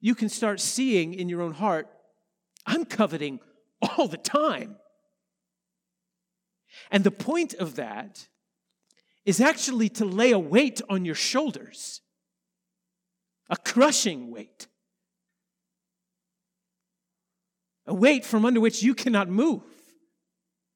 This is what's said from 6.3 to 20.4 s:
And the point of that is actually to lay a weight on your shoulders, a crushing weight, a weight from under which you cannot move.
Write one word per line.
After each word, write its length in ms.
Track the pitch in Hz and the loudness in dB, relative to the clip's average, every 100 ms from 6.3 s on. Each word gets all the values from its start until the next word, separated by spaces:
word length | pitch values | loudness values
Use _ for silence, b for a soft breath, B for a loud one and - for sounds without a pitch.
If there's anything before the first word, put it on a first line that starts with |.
| _ _ _ _ B B | _ _ _ _ B B
And 140 | 202 | 2
the 80 | 196 | 2
point 420 | 190 - 330 330 | 0 -4 -2 -2
of 220 | - 170 139 | -4 -10 -8
that 520 | 117 107 190 - - _ _ _ _ _ _ _ _ _ | -10 -10 -14 -18 -20 _ _ _ _ _ _ _ _ _
is 160 | - 185 | -2 4
actually 480 | 269 320 - 254 220 | 4 2 -2 0 -2
to 140 | - | 0
lay 280 | 208 185 247 | -4 2 4
a 60 | 214 | 4
weight 400 | 156 190 285 - 233 | 4 2 2 -2 -4
on 160 | 190 | -4
your 100 | 175 | -4
shoulders, 840 | 151 - 247 302 - - - - - _ _ _ _ _ _ _ _ _ _ _ _ _ _ - | -4 -2 -2 -2 -6 -14 -18 -16 -18 _ _ _ _ _ _ _ _ _ _ _ _ _ _ -8
a 80 | 170 | -8
crushing 720 | - 233 285 - 226 143 120 | -2 4 4 4 -2 -4 -10
weight, 360 | 117 - - - _ _ _ _ _ _ _ _ _ _ _ _ _ _ _ _ _ _ _ _ _ _ _ _ _ _ _ _ _ _ _ - | -16 -18 -20 -20 _ _ _ _ _ _ _ _ _ _ _ _ _ _ _ _ _ _ _ _ _ _ _ _ _ _ _ _ _ _ _ -6
a 80 | |
weight 300 | 185 240 277 | 4 6 4
from 200 | - 220 | 2 2
under 160 | 226 240 | 4 4
which 220 | 220 220 | 2 2
you 120 | 214 | 0
cannot 340 | 269 254 208 190 | 2 0 0 2
move. 340 | 190 311 254 - - _ _ _ _ _ _ | 2 2 0 -6 -20 _ _ _ _ _ _